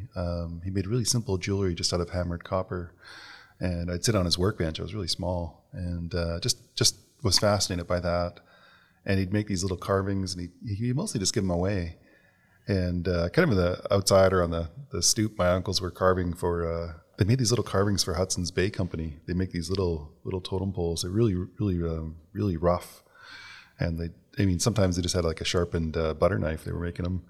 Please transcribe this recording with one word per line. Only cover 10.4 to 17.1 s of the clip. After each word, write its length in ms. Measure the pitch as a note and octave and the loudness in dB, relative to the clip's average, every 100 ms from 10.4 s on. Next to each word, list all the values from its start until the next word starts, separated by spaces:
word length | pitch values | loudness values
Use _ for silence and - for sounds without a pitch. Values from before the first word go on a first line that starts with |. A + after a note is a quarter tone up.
he'd, 340 | F2 - - G2 | -10 -10 -8 -4
he'd 200 | A#2+ B2+ | -2 -2
mostly 240 | A3+ A#2 | -2 -2
just 120 | F#2 | 0
give 100 | A#2 | 0
them 80 | F#2+ | 0
away. 460 | F2 F#2 G2+ E2 - _ _ _ _ _ _ - | 2 0 0 -4 -8 _ _ _ _ _ _ -2
And, 400 | G2 F2+ F2+ F2+ | 0 2 0 0
uh, 220 | F2 E2+ | 0 2
kind 200 | - F3 | 4 4
of 60 | G2 | 4
in 80 | |
the 300 | F2 - - | 2 0 2
outside 400 | G2+ - G2 F#2+ | 2 6 8 8
or 80 | F#2 | 6
on 80 | E2+ | 2
the, 180 | E2+ E2 - - | 0 -4 -8 -8
the 120 | F2+ | -2
stoop, 360 | - - G#2+ - | 2 2 0 2
my 100 | F2+ | 2
uncles 320 | F#2 F2+ F#2 | 2 0 -2
were 100 | F#2 | -4
carving 440 | - - F#2 F2 | 2 4 4 2
for, 360 | E2+ F2 E2+ E2 | 0 0 0 -2
uh, 220 | E2 E2+ E2 - | -2 -6 -10 -10